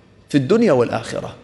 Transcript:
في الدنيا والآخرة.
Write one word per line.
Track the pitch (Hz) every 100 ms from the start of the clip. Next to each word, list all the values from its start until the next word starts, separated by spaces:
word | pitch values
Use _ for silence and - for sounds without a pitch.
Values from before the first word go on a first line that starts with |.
| _ _ -
في | 147
الدنيا | 131 220 226
والآخرة. | 131 117 110 - - - -